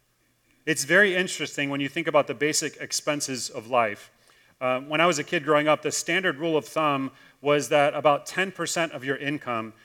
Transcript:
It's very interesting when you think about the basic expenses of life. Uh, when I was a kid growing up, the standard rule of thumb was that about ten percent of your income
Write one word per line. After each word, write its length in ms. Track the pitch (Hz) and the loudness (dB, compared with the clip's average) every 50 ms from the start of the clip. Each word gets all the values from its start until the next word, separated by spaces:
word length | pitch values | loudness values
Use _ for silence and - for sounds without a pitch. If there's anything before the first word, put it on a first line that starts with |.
| _ _ _ _ _ _ _ _ _ _ _ _ _ | _ _ _ _ _ _ _ _ _ _ _ _ _
It's 200 | 151 156 - 143 | -2 -2 -2 0
very 300 | 135 170 190 208 202 180 | 2 4 6 6 6 4
interesting 540 | 185 185 180 - - 151 127 - - 143 139 | 0 -2 -2 -4 -6 -6 -6 -4 -4 -4 -4
when 100 | 139 139 | -2 -4
you 80 | 139 135 | -4 -4
think 200 | - 170 160 165 | -4 -4 -4 2
about 180 | 151 147 131 | 2 2 2
the 80 | - 135 | 2 -2
basic 440 | 110 143 151 147 - 160 139 - - | -2 -2 0 0 0 -2 -4 -8 -10
expenses 680 | 151 - - - - 156 147 147 - - 131 120 113 - | -10 -8 -6 -4 -4 -4 -4 -4 -4 -6 -6 -8 -8 -10
of 200 | - 127 107 113 | -10 -12 -8 0
life. 420 | 131 120 117 107 104 - - - _ _ _ _ _ _ _ _ _ _ | 2 2 2 2 -2 -6 -12 -20 _ _ _ _ _ _ _ _ _ _
Uh, 200 | 131 127 127 131 | -2 -2 -2 -2
when 180 | 139 147 151 151 | -2 -2 2 2
I 60 | 165 | 4
was 140 | 180 170 143 | 4 2 0
a 40 | 147 | -2
kid 200 | - 175 170 139 | -4 -4 -4 0
growing 240 | 143 151 147 147 156 | 2 2 4 4 4
up, 160 | 151 143 - | 2 2 0
the 80 | 151 | -4
standard 480 | - - - - 170 185 185 185 147 135 | -4 -4 -4 -2 -2 0 0 -2 -2 -2
rule 180 | 160 170 156 147 | -2 0 0 0
of 100 | 143 - | -2 -2
thumb 440 | - 160 156 147 139 135 135 131 - - - - _ _ | -4 -2 0 0 0 0 -2 -6 -10 -14 -20 -20 _ _
was 280 | - 143 147 147 131 - | 0 2 2 2 2 2
that 240 | 160 147 143 151 - | 4 4 4 4 2
about 320 | 151 131 151 143 143 - | 2 4 4 4 4 0
ten 260 | - - 180 190 196 | -4 -4 -4 -4 -4
percent 400 | 180 - 170 - - 180 165 160 | -4 -6 -6 -4 -2 -2 -2 -2
of 140 | 151 139 123 | -4 -8 -6
your 120 | 135 139 - | -4 -4 -4
income 560 | 147 139 151 143 - 127 120 113 110 110 - _ _ | -4 -6 -6 -6 -4 -4 -4 -4 -4 -6 -12 _ _